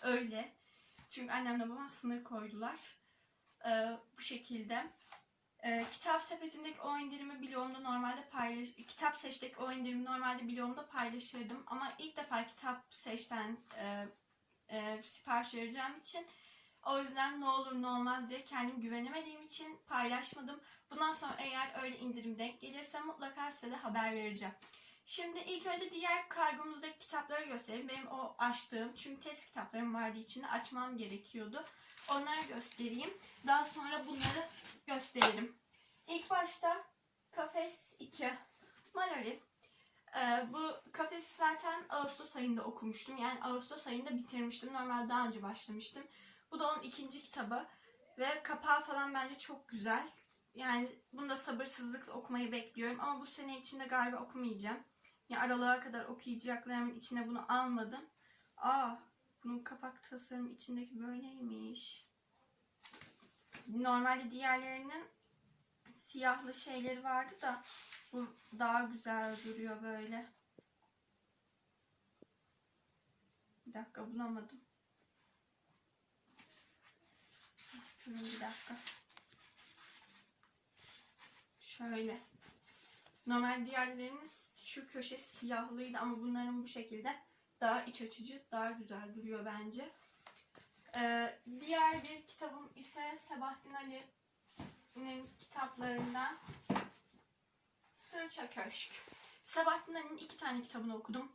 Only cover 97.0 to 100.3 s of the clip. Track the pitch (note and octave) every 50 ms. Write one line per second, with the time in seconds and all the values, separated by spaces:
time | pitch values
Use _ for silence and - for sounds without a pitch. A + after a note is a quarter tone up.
97 | - _ - - - _ _ _ _ _ _ _ _ _ _ _ _ _ _ -
98 | - - - E4+ E4 D#4+ - - B3 B3 - A3 - - - - - - - -
99 | - - - - - - - - - - - D#4+ E4 D#4+ - - - - E4 E4
100 | D4+ D4+ D#4 D4+ D#4+ D#4